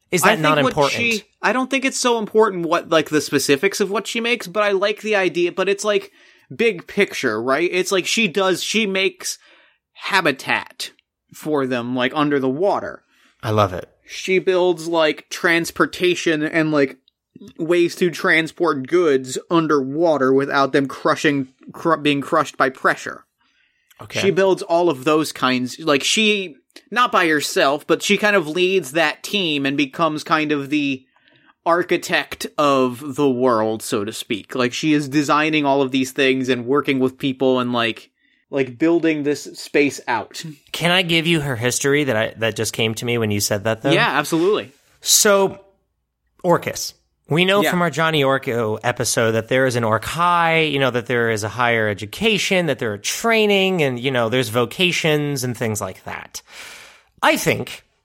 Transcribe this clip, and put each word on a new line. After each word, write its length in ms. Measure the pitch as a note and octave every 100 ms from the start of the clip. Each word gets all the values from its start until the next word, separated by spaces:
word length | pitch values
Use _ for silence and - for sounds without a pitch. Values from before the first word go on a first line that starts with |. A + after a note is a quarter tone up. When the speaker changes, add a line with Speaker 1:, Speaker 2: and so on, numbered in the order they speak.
| _
Speaker 1:
Is 100 | F3+
Speaker 2:
I 140 | F#3+ D#3+
Speaker 1:
that 40 |
not 140 | D#3 D4+
Speaker 2:
think 80 |
what 80 | A#3+
Speaker 1:
important? 180 | D#3 C#3 -
Speaker 2:
she, 220 | A#3 G#3+ - _
I 140 | F3+
don't 160 | B3 C4
think 160 | C4+ C4
it's 120 | -
so 200 | B3 A#3
important 480 | G#3 A3 A3 F#3 D#3+
what, 240 | E3 E3+
like, 180 | D#3+ D#3
the 140 | D3+
specifics 580 | - C#3+ - C#3 G3 G3
of 100 | F#3+
what 160 | A3 -
she 140 | A#3
makes, 260 | A#3 A#3+ F#3
but 160 | G#3
I 100 | G#3
like 280 | G3 G#3 G#3
the 160 | G#3+ G3+
idea, 340 | F#3 D#3 F3
but 180 | E3+ F#3
it's, 140 | G3
like, 280 | G#3+ G3+ - _ _ _ -
big 320 | C3 A3+ - -
picture, 560 | G3+ F#3+ - B2+ G#2+
right? 260 | B2 C#3 F3
It's 180 | F3+ F3+
like 140 | F#3+ -
she 220 | A3 G#3
does, 340 | G3 F#3+ E3
she 240 | - G#3+ G#3
makes 520 | F#3+ F#3+ - - - _ _ _ _ _
habitat 960 | - - G3 E3 C3 - A2 - - - - _ _ _
for 340 | - - D3 C3
them, 300 | B2+ A#2+ B2+
like, 160 | B2+
under 240 | D3+ D3 C#3+
the 100 | C3
water. 540 | C#3 G3 C3+ F#2 A#1+ _ _ _ _
Speaker 1:
I 80 | B2
love 220 | G#2+ G2
it. 160 | F#2 - _ -
Speaker 2:
She 320 | - - F#3
builds, 460 | F#3 F#3 F3+ E3 D#3+
like, 440 | E3 D#3 D3 -
transportation 1120 | - F3+ E3 E3 - D#3+ - F3+ E3+ E3+ D#3
and, 280 | D#3 D#3+ D#3
like, 260 | D3+ C#3 - _ _ _ - G3+ -
ways 360 | D#3+ F3 E3+ -
to 140 | F3+
transport 760 | - F#3+ D#3+ D#3+ - E3+ D3 B2+
goods 520 | F3 E3 C3+ C3 D3+ -
underwater 840 | E3+ D#3 D3 C3 D3 E3+ C#3+ C3
without 380 | C3+ C#3 C#3+ C3+
them 140 | C#3+ C#3
crushing, 600 | - E3+ C#3+ D#3 C#3+ C3 _ -
cru-, 240 | - E3 D#3
being 240 | D3 C#3+
crushed 360 | C3+ D#3+ C#3 -
by 120 | C3+
pressure. 560 | - F3+ C#3+ - - - _ _ _ _ _ _ -
Speaker 1:
Okay. 180 | G#2+ A#2
Speaker 2:
She 100 | G3
builds 300 | E3+ F#3+ F3+
all 280 | G3 E3+ F3
of 140 | C3
those 280 | D3+ D#3 D3
kinds, 460 | - B2+ B2+ B2 -
like, 240 | D#3+ C#3+
she, 540 | - G#3+ G#3+ G#3 F#3 - _ - -
not 220 | A3+ B3
by 160 | G#3 E3+
herself, 580 | D3+ - F#3+ D3+ C#3+ -
but 160 | D#3+
she 160 | - G3+
kind 180 | G#3 G3+
of 120 | D3+
leads 440 | E3 F3+ F#3+ C3
that 300 | D#3 D3+ -
team 420 | - G3+ E3+ C#3+
and 120 | C#3 C#3
becomes 480 | C#3 - D#3+ D3+
kind 260 | - D#3 D3+
of 160 | D3 C3+
the 360 | D3 C#3+ C3 _ _ _ _ _ _
architect 840 | E3+ E3+ F3 F3 - D#3+ - - - -
of 560 | D3 C3+ B2+ A#2+ D3
the 160 | C3 C#3
world, 520 | B2 B2+ A2+ A2 A2
so 220 | - A2
to 80 | G#2
speak. 420 | - - G#2 -
Like, 180 | C3 B2
she 200 | - D#3
is 160 | D3 C#3
designing 560 | D3+ E3 D3 D#3 D#3
all 160 | C#3+ C#3
of 100 | C3
these 200 | C3+ B2+
things 360 | - C3+ C3 B2+
and 180 | A#2+ A#2
working 320 | C#3+ C#3+ C3+
with 180 | B2+ C3
people 420 | C#3 C3 C3 B2+
and, 120 | B2
like, 380 | A#2+ A2+ A2 - _ _ _ _
like, 280 | C#3+ B2+ A#2
building 440 | D#3+ E3+ E3 D3+
this 200 | C#3+ C#3 -
space 460 | - - D#3 C#3+ - -
out. 380 | A2+ F#2+ - E3 D3 _
Speaker 1:
Can 200 | - E3
I 100 | F#3
give 240 | E3+ E3 D#3+
you 140 | E3
her 160 | C#3 A2+
history 480 | B2 - C#3 C#3+
that 120 | C3+ A2
I, 180 | A2 -
that 160 | A2
just 180 | G#2 A2
came 220 | - A2+ G#2+
to 80 |
me 140 | A#2+ A#2+
when 120 | G#2+
you 80 | G#2
said 240 | - G#2
that, 180 | A2 A2
though? 80 | C3+
Speaker 2:
Yeah, 160 | F3 A3+
absolutely. 600 | C#3+ D3 E3 F3+ F#3 G2+ - _ _
Speaker 1:
So, 640 | - - G#3+ G3 F#3+ - - _ _ _ _ _ _ _
Orcus. 500 | E3+ E3 - - - - _ _ -
We 180 | D3+ F#3
know 160 | G3+
Speaker 2:
Yeah. 80 | D#3
Speaker 1:
from 100 | F3
our 80 | E3+
Johnny 320 | C3+ D#3+ D#3
Orco 560 | C3+ C3+ C3 A#2 A2 G#2+
episode 480 | A#2+ A#2+ A#2 - A2+
that 160 | A2+ A2
there 160 | C3 C3
is 100 | A#2+
an 60 |
Orc 220 | A2+ A2
High, 540 | - D#3+ F3 F3 E3 D#3+
you 180 | D#3 C#3
know, 120 | C3
that 160 | A#2+ A2+
there 240 | A#2+ A#2
is 120 | A2
a 60 | G#2+
higher 400 | A2 A#2+ A#2 G#2+
education, 800 | F#2+ G#2 - A3+ G3+ - F#3 E3
that 120 | B2+
there 140 | A#2
are 60 | G#2
training, 840 | - - A#3 A3 G#3 G3 F#3+ F#3
and, 160 | C#3 B2
you 120 | C3
know, 180 | B2+ A2+
there's 220 | C3 A2
vocations 920 | A#2+ A#2 - F3+ D#3 D#3+ D3+ D3 C#3
and 140 | B2+ A2+
things 240 | A#2 G#2
like 240 | F#2+ -
that. 380 | G2 E2+ - - - - - - - - _ _
I 160 | C#4 D#4+
think 440 | E3 A2 - - _ _